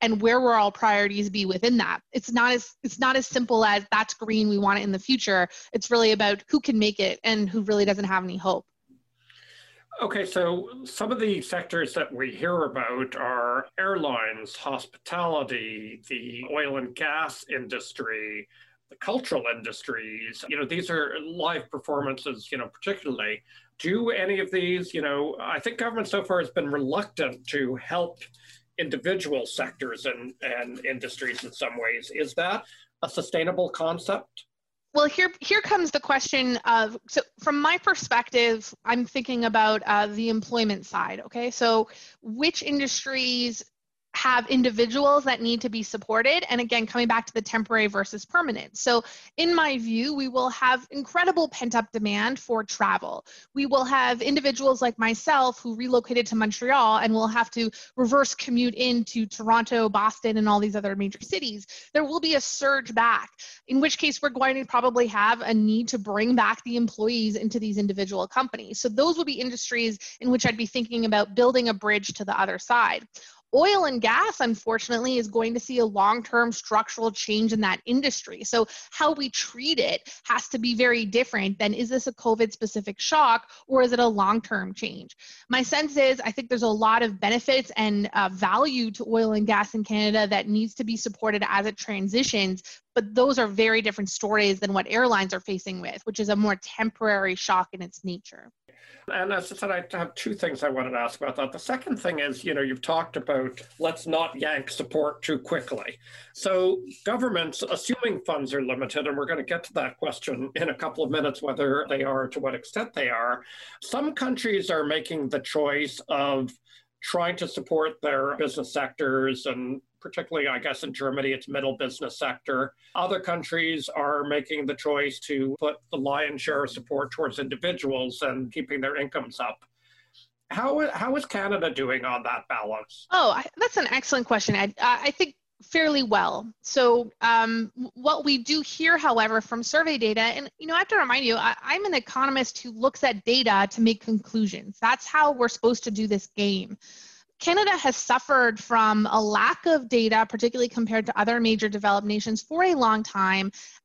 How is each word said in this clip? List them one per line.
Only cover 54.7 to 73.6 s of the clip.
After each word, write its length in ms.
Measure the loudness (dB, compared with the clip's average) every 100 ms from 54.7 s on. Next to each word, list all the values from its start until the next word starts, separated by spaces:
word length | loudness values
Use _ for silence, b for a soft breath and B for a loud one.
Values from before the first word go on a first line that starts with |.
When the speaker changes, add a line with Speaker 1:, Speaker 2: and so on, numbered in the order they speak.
| 4
Speaker 1:
like 160 | 0 0
myself 640 | 0 0 2 4 4 0
who 160 | -8 -6
relocated 500 | 2 2 2 0 0
to 100 | 0
Montreal 640 | 0 0 2 4 6 6
and 160 | 4
will 140 | 2 2
have 240 | 2 0
to 180 | 0 -4 B B 0
reverse 380 | 2 4 2
commute 400 | 0 -2 2 2
into 540 | 0 0 0 -2 -4 -4
Toronto, 600 | -4 2 2 4 2 2
Boston, 480 | 4 2 0 0 2
and 120 | 4
all 100 | 4
these 160 | 4 0
other 200 | -2 -2
major 260 | -4 -4
cities. 460 | -6 -4 -4 -10 -14 B B
There 100 | 0
will 160 | 0 0
be 140 | 2
a 80 | 0
surge 520 | 0 -2 0 0 0 2
back, 340 | 4 2 -2 _ B B _
in 120 | 2
which 200 | 2 2
case 240 | 0 0
we're 60 | -2
going 260 | 2 0 0
to 100 | 0
probably 400 | 2 2 4 2
have 360 | 4 2 2
a 120 | 2
need 340 | 4 4 2 0
to 100 | -4
bring 360 | -2 0 2 4
back 280 | 4 2
the 140 | -4 -2
employees 580 | -2 0 -2 2 0 0
into 240 | -2 -2
these 180 | -2 0
individual 500 | 0 -2 -4 -4 -2
companies. 540 | -2 -2 -6 -12 -6
So 80 | -4
those 300 | 2 2 2
would 80 | -2
be 120 | -4
industries 600 | -6 -6 -6 -2 -2 -4 B B
in 120 | 0
which 160 | 2 2
I'd 100 | 0
be 80 | -4
thinking 400 | -4 -4 -2 2
about 300 | 2 2 4
building 340 | 4 6 2
a 60 | 0
bridge 320 | 0 0 -2 -8
to 100 | -4
the 120 | 0
other 200 | 0 -2
side. 500 | 0 2 4 0 -6 B B B _
Oil 340 | 4